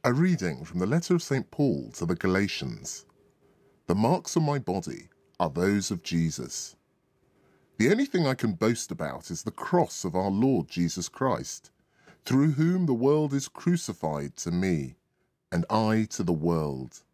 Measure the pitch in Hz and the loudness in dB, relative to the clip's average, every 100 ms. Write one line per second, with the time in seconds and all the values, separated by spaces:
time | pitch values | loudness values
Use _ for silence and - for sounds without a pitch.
0 | 123 127 180 170 90 65 80 87 95 160 | 4 4 4 2 -2 -4 -8 -2 0 0
1 | - 180 - 135 - - 143 71 58 - | 2 -2 0 -4 -4 0 0 0 -4 -8
2 | 85 87 92 95 101 - 65 53 - - | -4 0 2 2 0 -2 -8 -8 -12 -14
3 | - _ _ _ _ _ _ _ - 92 | -16 _ _ _ _ _ _ _ -2 2
4 | 117 175 - 175 151 143 - 98 - - | 4 2 0 0 2 0 -2 -4 -4 -12
5 | - _ _ _ 87 71 92 101 95 92 | -16 _ _ _ -2 2 2 2 0 -6
6 | - 85 82 73 64 - - _ _ _ | -2 0 0 -2 -10 -12 -12 _ _ _
7 | _ _ _ _ _ _ _ - 117 226 | _ _ _ _ _ _ _ 0 2 4
8 | 277 180 147 131 113 85 110 117 - 82 | 2 2 2 2 0 2 0 0 -6 -6
9 | 76 67 - 82 - - - 180 156 - | -6 -8 -10 -8 -8 -8 0 0 0 -4
10 | 92 90 98 98 135 120 76 87 85 - | -4 -2 0 2 2 2 -2 -2 -2 -2
11 | 87 - 135 85 - - _ _ _ _ | -8 -2 -2 -2 -6 -14 _ _ _ _
12 | - - - 131 151 139 165 185 170 120 | -20 -18 0 2 4 4 2 2 2 4
13 | 131 151 151 139 135 - 180 175 - 90 | 4 4 2 -2 -6 -4 0 0 -2 -6
14 | 80 76 71 - 85 87 92 82 65 - | -4 -4 -6 -8 -4 0 2 0 -2 -12
15 | _ _ _ _ _ 85 85 107 110 110 | _ _ _ _ _ -4 0 2 4 2
16 | 107 - 90 82 82 85 73 65 64 - | 0 -2 0 2 2 2 0 -4 -10 -16
17 | _ | _